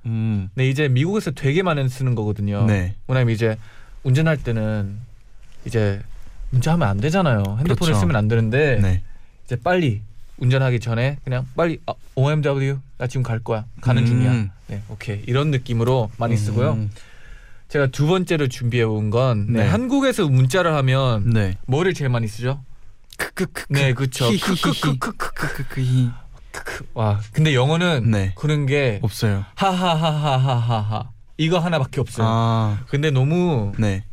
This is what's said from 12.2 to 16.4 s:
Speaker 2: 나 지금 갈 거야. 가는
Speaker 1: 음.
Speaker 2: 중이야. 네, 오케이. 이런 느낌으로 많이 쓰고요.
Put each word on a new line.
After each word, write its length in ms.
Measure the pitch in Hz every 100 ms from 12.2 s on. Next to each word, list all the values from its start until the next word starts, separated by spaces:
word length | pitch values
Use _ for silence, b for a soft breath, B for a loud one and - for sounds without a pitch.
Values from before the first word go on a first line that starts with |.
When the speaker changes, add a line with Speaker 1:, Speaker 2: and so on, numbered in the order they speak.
| 135 151 143 139 135 139 - -
Speaker 2:
나 80 | 127
지금 160 | 131
갈 160 | 123 113
거야. 240 | 117 110 107 -
가는 220 | 123 120
Speaker 1:
음. 40 | 117
Speaker 2:
중이야. 400 | 123 127 123 98 - -
네, 140 | 101 104
오케이. 340 | 107 - 101 110
이런 240 | 127 151
느낌으로 600 | 135 - 117 117 131 107 -
많이 180 | 117
쓰고요. 380 | 110